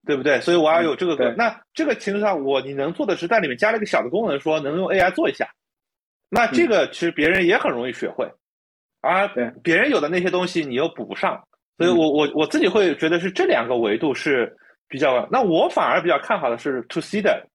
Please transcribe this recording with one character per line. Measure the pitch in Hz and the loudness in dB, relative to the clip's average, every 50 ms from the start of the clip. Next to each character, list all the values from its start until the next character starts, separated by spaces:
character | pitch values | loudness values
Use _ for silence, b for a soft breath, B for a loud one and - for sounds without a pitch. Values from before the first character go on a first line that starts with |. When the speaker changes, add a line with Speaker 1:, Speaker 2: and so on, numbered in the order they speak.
| _ | _
Speaker 1:
对 | - 147 | -2 -4
不 | 131 | -2
对？ | 131 147 135 120 | 2 0 0 2
所 | - 170 175 | 2 2 2
以 | |
我 | 175 156 151 | 4 4 4
要 | 160 170 170 | 4 4 2
有 | 160 131 | 0 -2
这 | - 185 | -2 -2
个 | 175 156 | -2 0
功 | 135 123 | 0 0
能。 | 120 117 | 0 0
Speaker 2:
嗯， | |
对。 | |
Speaker 1:
那 | 165 240 220 - - _ _ _ | 0 -2 -2 -2 -6 _ _ _
这 | - 320 | -4 -2
个 | 302 233 | -2 -2
情 | - - 202 196 | -2 -4 -6 -4
况 | 202 208 | 0 0
下， | 208 190 | 0 0
我， | 151 135 135 139 131 | 0 -2 0 0 0
你 | 131 139 | -2 -4
能 | 139 139 139 160 - | -6 -4 -4 -4 -4
做 | - 302 | -4 -2
的 | 202 175 | -2 -2
是 | - 170 | -4 -2
在 | 175 233 220 | 0 0 0
里 | 180 | 2
面 | 143 123 | 0 -2
加 | 120 202 214 | 0 0 0
了 | 226 | 0
一 | 220 | -2
个 | 214 | -2
小 | 202 - 135 107 | 0 0 -2 0
的 | 123 | 0
功 | 147 202 233 190 | -2 -2 -2 -2
能， | 143 139 | -4 -2
说 | - 160 156 156 | 0 0 -2 0
能 | 147 139 151 | -2 -4 -4
用 | 180 190 - | -2 -2 0
A | 190 190 | 2 2
I | 175 185 | 2 2
做 | 180 302 330 | 2 0 -2
一 | 147 131 | -2 0
下。 | - 240 - _ _ _ _ _ _ _ _ _ _ _ _ _ _ _ _ | -2 -8 -8 _ _ _ _ _ _ _ _ _ _ _ _ _ _ _ _
那 | - 233 233 | 0 2 2
这 | 226 262 254 349 | 2 4 2 2
个 | 247 220 175 139 - | 4 4 2 2 0
其 | - - | -2 -4
实 | 175 170 | -4 -2
别 | 160 - 147 | 0 2 2
人 | 165 185 196 180 | 2 2 4 2
也 | 170 208 | 2 2
很 | - - - | 2 0 -2
容 | 139 120 120 127 | -2 -2 -6 -6
易 | |
学 | 117 - - - | -6 -6 -8 -6
会， | - - 117 | -4 -6 -8
Speaker 2:
嗯。 | - - _ _ _ _ _ _ _ _ _ _ _ _ _ | -8 -8 _ _ _ _ _ _ _ _ _ _ _ _ _
Speaker 1:
而 | - 156 175 190 202 196 | -2 0 2 2 0 -2
Speaker 2:
对。 | - 127 120 113 - - _ | -2 -4 -4 -4 -6 -6 _
Speaker 1:
别 | 170 165 | 0 2
人 | 185 247 302 | 2 2 2
有 | 269 175 | 2 0
的 | 147 | 0
那 | 147 180 180 | 0 -2 -2
些 | 180 180 | -2 0
东 | 180 180 180 | -2 -2 -2
西 | 175 - 170 156 | -2 -2 -4 -4
你 | 139 120 | -2 -2
又 | 127 156 165 | -2 -2 -2
补 | - - 110 | -4 -10 -10
不 | 101 98 | -10 -6
上。 | - - 180 135 - _ _ _ _ _ _ _ - | -2 -2 -2 -2 -4 _ _ _ _ _ _ _ 0
所 | 165 | 2
以 | 175 | 2
我， | 175 170 160 | 4 4 4
Speaker 2:
嗯。 | 156 143 | 4 4
Speaker 1:
我， | 151 151 143 - | 2 2 2 2
我 | 151 156 | 0 0
自 | 147 - 311 | 0 2 2
己 | 330 | 2
会 | - - 220 196 170 139 | 2 4 2 2 2 0
觉 | - 160 160 | 0 0 0
得 | 175 170 | 0 0
是 | 170 190 | -2 -4
这 | 185 - 381 | -2 0 0
两 | - 330 - 117 | 2 2 0 0
个 | 117 127 | 0 0
维 | 120 117 104 104 | 0 2 0 0
度 | - 165 147 123 | 0 0 -2 -4
是 | - - 156 139 123 113 - - b b b b b _ | -2 -2 0 0 0 0 -2 -6 b b b b b _
比 | _ - 131 | _ -4 0
较， | 151 139 127 120 110 - | 0 2 2 0 0 0
那 | 208 262 | 0 0
我 | 254 185 160 175 269 | 2 2 2 2 2
反 | - - 311 170 | 2 2 0 0
而 | 123 131 185 | 2 0 0
比 | 165 | 2
较 | 175 156 139 | 0 0 0
看 | - - 226 185 | 0 -2 -2 0
好 | 151 | 0
的 | 123 117 120 | -2 -4 -2
是 | - 147 135 127 113 _ | -4 -4 -4 -4 -8 _
to | - 170 | -8 -8
C | - - - 214 190 | -8 -4 -6 -2 0
的 | 170 - - - _ | 0 0 0 -4 _